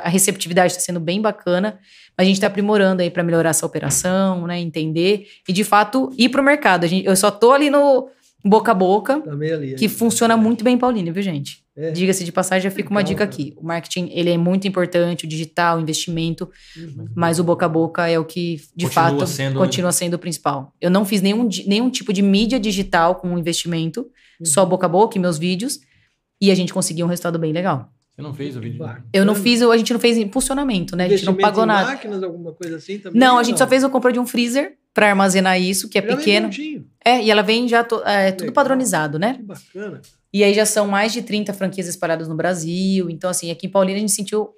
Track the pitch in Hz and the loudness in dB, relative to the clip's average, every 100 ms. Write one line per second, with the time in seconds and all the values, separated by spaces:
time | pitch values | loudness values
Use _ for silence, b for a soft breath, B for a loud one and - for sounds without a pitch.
0 | 175 180 196 - 165 175 180 180 - 175 | 2 2 0 -2 -2 2 2 0 -6 -4
1 | 165 190 214 214 - 180 214 208 b b | -4 -2 -2 -4 -2 0 -2 -6 b b
2 | b - 185 196 202 196 208 214 190 185 | b 0 2 4 0 0 0 2 4 2
3 | 175 180 170 165 165 156 160 160 147 - | 0 -2 0 2 2 0 -2 -4 -4 -2
4 | 180 190 190 185 170 175 170 160 156 160 | 0 0 0 -2 -4 -6 -6 -4 -2 0
5 | 180 208 B B - 185 208 208 208 254 | 0 0 B B -4 -2 2 2 4 0
6 | 262 - 240 269 277 294 226 180 170 185 | -2 0 2 4 2 4 2 2 2 0
7 | 196 185 208 202 233 277 294 285 285 262 | 0 2 2 4 4 6 4 4 4 2
8 | 262 B B _ 202 214 208 190 185 202 | 0 B B _ 2 4 4 2 2 2
9 | 202 285 160 143 156 160 135 131 208 - | 0 -4 -4 -8 -6 -6 -6 -2 -2 0
10 | 233 - 226 226 220 233 226 247 254 226 | -2 2 2 4 2 2 2 2 2 0
11 | 170 165 196 147 139 - _ - 160 165 | -4 -4 -4 -4 -8 -14 _ -10 -6 0
12 | 185 190 170 180 185 190 190 190 - 208 | 0 0 -2 -4 0 0 -2 -4 -2 -2
13 | 185 196 208 - 139 - 160 170 165 180 | 0 -2 -2 -4 -10 -10 -8 -8 -6 -6
14 | 175 170 175 170 170 190 196 185 175 175 | -6 -2 0 2 2 0 0 -2 0 0
15 | 175 170 160 156 160 - 170 170 160 156 | 0 -2 -6 -8 -6 -2 0 0 -2 -4
16 | - 165 165 160 180 B B 160 165 139 | -4 -4 -4 -6 -10 B B -18 -16 -14
17 | 110 113 165 165 170 165 170 160 165 165 | -10 -2 0 2 0 0 0 0 0 0
18 | 170 165 160 180 175 160 - - 170 170 | 0 0 -2 -6 -6 -8 -12 -8 -2 2
19 | 165 143 143 135 135 135 - - 175 170 | 2 2 -2 -4 -4 0 0 0 -2 -2
20 | 175 175 175 160 147 143 139 _ 175 185 | -2 -4 -6 -6 -4 -6 -8 _ 0 2
21 | 196 208 196 214 240 180 - 202 247 254 | 2 0 0 0 -2 -2 -2 0 0 -2
22 | - 196 202 196 226 262 208 196 190 175 | -4 0 2 4 2 0 -2 -2 0 2
23 | 165 185 180 175 165 165 170 165 165 190 | 2 0 -4 -4 -2 -4 -4 -4 -4 -6
24 | 269 b b b 165 202 180 180 180 175 | -12 b b b 0 2 4 2 2 4
25 | 220 202 180 156 175 185 247 - _ _ | 2 2 -2 0 -2 -2 -4 -8 _ _
26 | _ _ _ _ 196 185 175 190 180 160 | _ _ _ _ 2 2 0 -2 -4 -2
27 | 170 175 175 165 160 156 185 139 113 _ | -2 -2 -4 -2 -2 -2 -2 -4 -6 _
28 | _ - 143 131 143 123 113 113 120 - | _ -18 -14 -12 -10 -10 -10 -10 -12 -14
29 | - 196 196 202 240 233 240 233 214 233 | -2 2 4 4 2 4 6 4 2 2
30 | 240 226 196 269 - 269 277 196 165 175 | 2 2 0 -2 -2 -2 -2 -2 -2 -2
31 | 180 196 196 185 202 202 220 208 233 269 | 2 2 2 2 2 2 2 2 0 -4
32 | 214 196 185 170 165 156 175 165 151 202 | -8 -8 -8 -8 -14 -12 -12 -12 -10 -12
33 | 196 214 254 247 233 240 262 262 269 262 | -2 4 6 6 2 2 2 4 2 2
34 | 247 240 240 226 240 262 349 - _ - | 2 0 -2 -2 0 -2 -4 -10 _ 2
35 | 208 196 196 185 185 185 185 196 - 208 | 4 4 4 4 2 2 0 -2 -2 -4
36 | 202 254 311 - - 196 311 262 - _ | -2 0 2 2 0 -6 -10 -12 -16 _
37 | 233 247 214 214 202 226 247 233 233 220 | 2 2 4 2 2 0 2 0 0 -2
38 | - 202 190 185 214 269 269 262 247 175 | 0 2 0 -2 -2 0 2 0 0 -2
39 | 151 151 208 262 208 170 _ 185 208 139 | -2 -2 -4 -4 -12 -18 _ -14 -12 -14
40 | - _ _ 202 202 202 214 214 202 196 | -20 _ _ 2 4 4 2 0 0 0
41 | 220 233 - 208 208 196 190 - 175 175 | 0 -4 -4 -4 -4 -6 -6 -6 -8 -6
42 | 165 160 160 160 165 180 160 175 190 190 | -4 -4 -4 -4 -2 -2 -4 -2 0 0
43 | 175 165 185 175 170 165 190 196 190 196 | -2 -6 -6 -6 -6 -8 -2 0 0 0
44 | 214 208 196 208 202 | -2 -4 -4 -4 -6